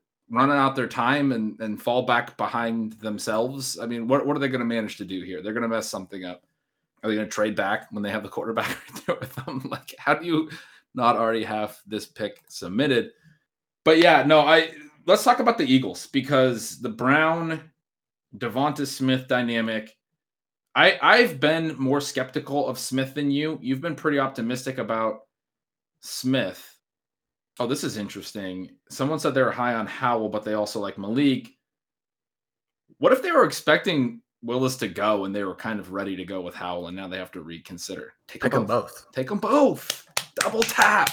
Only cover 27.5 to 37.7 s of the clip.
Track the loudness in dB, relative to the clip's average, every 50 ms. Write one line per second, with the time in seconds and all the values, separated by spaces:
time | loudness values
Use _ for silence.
27.5 | _ -6 -4 -2 -2 -4 -4 -6 -6 -6 -8 -10 -10 -14 -14 -12 -12 -10 -10 -10
28.5 | -10 -10 -12 -14 -16 _ _ -14 -8 -4 -4 -2 -2 -2 -2 0 2 2 2 2
29.5 | 2 0 0 0 0 -2 -4 -6 -6 -2 0 0 0 0 0 -2 -4 -4 -4 -2
30.5 | -2 -2 -2 -2 -4 -6 -6 -8 -8 -8 -6 -4 0 2 4 2 2 0 -4 -10
31.5 | _ _ _ _ _ _ _ _ _ _ _ _ _ _ _ _ _ _ _ _
32.5 | _ _ _ _ _ _ _ _ _ 2 4 4 4 4 2 2 4 4 4 4
33.5 | 2 0 2 4 4 4 4 2 0 2 0 0 -2 -8 _ _ _ _ -6 -4
34.5 | -2 0 0 0 0 -2 -6 -6 -4 0 2 2 2 2 0 -2 -4 -4 -4 -6
35.5 | -6 -8 -8 -6 -6 -6 -8 -8 -8 -6 -6 -6 -6 -8 -8 -8 -8 -8 -8 -10
36.5 | -10 -10 -8 -8 -6 -8 -8 -10 -10 -12 -12 -10 -10 -10 -10 -10 -12 -14 -14 -14
37.5 | -14 -16 -16 -16